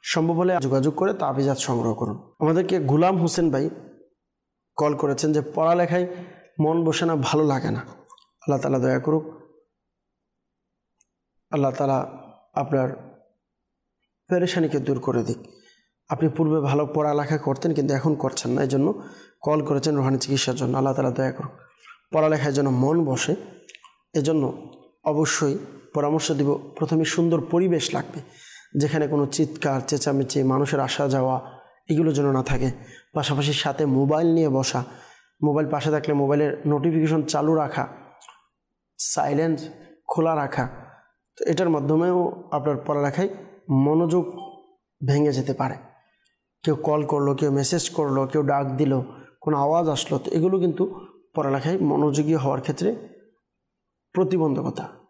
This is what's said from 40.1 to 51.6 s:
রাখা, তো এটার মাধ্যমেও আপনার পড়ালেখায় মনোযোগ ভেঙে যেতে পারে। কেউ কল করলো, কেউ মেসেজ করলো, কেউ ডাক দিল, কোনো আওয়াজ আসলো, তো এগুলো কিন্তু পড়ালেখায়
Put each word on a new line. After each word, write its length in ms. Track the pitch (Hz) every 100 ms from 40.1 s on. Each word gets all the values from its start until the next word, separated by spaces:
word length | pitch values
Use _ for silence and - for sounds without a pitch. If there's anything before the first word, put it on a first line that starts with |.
| - 165 160
রাখা, 340 | 139 - 123 - - - _ _ _ -
তো 80 | -
এটার 240 | 165 180
মাধ্যমেও 800 | 156 139 156 175 180 170 - -
আপনার 260 | 147 139 139 -
পড়ালেখায় 440 | 143 143 139 196 - - - -
মনোযোগ 560 | 135 139 160 170 175 160 - - - _ _ _ _ 131
ভেঙে 240 | 139 147
যেতে 220 | 131 131
পারে। 220 | 127 131 - - _ _ _ _ _ _ _
কেউ 120 | - 151
কল 300 | 151 151 143
করলো, 300 | 147 143 139
কেউ 160 | 151
মেসেজ 380 | 139 131 170 -
করলো, 380 | - 147 135 135
কেউ 160 | 151
ডাক 220 | 139 139 139
দিল, 300 | 131 151 135 120 - - _
কোনো 160 | - 151
আওয়াজ 320 | 143 165 165
আসলো, 300 | 139 - 160
তো 120 | -
এগুলো 280 | 165 175 190
কিন্তু 480 | 175 156 190 - - - _ -
পড়ালেখায় 420 | 139 135